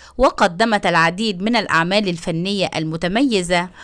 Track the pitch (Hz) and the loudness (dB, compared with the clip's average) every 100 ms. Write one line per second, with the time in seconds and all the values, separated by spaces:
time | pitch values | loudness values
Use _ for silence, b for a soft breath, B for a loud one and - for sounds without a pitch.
0 | B - 269 - 202 170 226 208 190 170 | B 0 2 4 0 2 0 2 2 2
1 | 165 180 220 175 208 240 - 165 170 202 | 2 0 -4 -2 -2 0 0 0 2 0
2 | 202 170 - 165 185 202 175 160 156 160 | 0 -4 -4 -4 -2 -2 -2 -2 -4 -4
3 | 175 208 277 202 180 175 180 B | -2 0 2 2 2 0 0 B